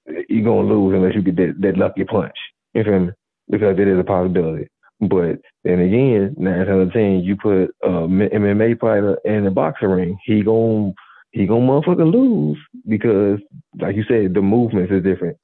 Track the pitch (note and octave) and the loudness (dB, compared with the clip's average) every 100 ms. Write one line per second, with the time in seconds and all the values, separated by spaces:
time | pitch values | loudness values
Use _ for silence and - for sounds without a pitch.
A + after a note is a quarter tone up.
0 | - E2 - A2 A2 G2+ G2+ G#2+ F#2+ F#2+ | -14 -12 -4 -2 2 2 2 2 2 2
1 | F#2 G#2+ F#2+ F2+ E2+ D2 G2 F#2 F#2 - | 0 0 -2 0 -2 0 -2 0 -2 -2
2 | - G#2+ - - - _ _ A#2 G#2+ F#2+ | -4 -4 -4 -12 -20 _ _ -4 0 0
3 | F2+ - _ _ - G2+ G#2 F#2 G2+ F#2 | 0 -6 _ _ -6 0 0 2 2 2
4 | F2+ F#2 F#2 F2+ E2 D#2+ - _ _ _ | 0 0 0 -2 -2 -6 -12 _ _ _
5 | G2 F#2+ E2+ - _ _ - F2+ F2+ A2+ | -2 0 0 -4 _ _ -2 0 2 2
6 | C3+ G#2+ G2 - F#2 F2+ F#2+ F#2+ F2+ A2+ | 2 2 0 -2 -4 -2 0 2 2 0
7 | G#2 F#2 F2+ G2+ G#2+ F#2+ F#2 - F#2 F2 | 2 0 -2 -2 0 0 0 -2 -4 -2
8 | E2 F#2+ G#2 G#2+ G2+ G2+ A#2 A#2 A2+ G#2 | 0 0 0 0 0 2 0 0 0 0
9 | G2+ F#2+ - G#2+ G2+ F#2 D#3 C#3 G#2 F#2 | 0 -2 -2 0 0 0 -4 -2 0 0
10 | F2 G2 - G#2+ G#2 A2+ A2+ G#2+ G2+ F#2 | -2 -6 -2 0 2 2 2 0 -2 -6
11 | - - _ A2+ F#2+ A2+ B2+ C#3 D#3 F3 | -18 -20 _ -4 0 2 4 2 2 2
12 | D#3+ A3+ C4 G3 D3+ D3+ - - - G#2+ | 2 4 2 2 -2 -4 -10 -18 -6 -2
13 | A#2+ G2+ G2+ G#2 - - _ - F2 G2+ | 0 2 2 -2 -6 -20 _ -8 -4 -4
14 | G#2+ A#2 F#2+ F#2+ G2 A#2 A#2 G#2 F2+ F#2+ | 0 0 2 0 2 2 2 0 0 0
15 | F#2 F2+ F2 - | 0 -2 -6 -8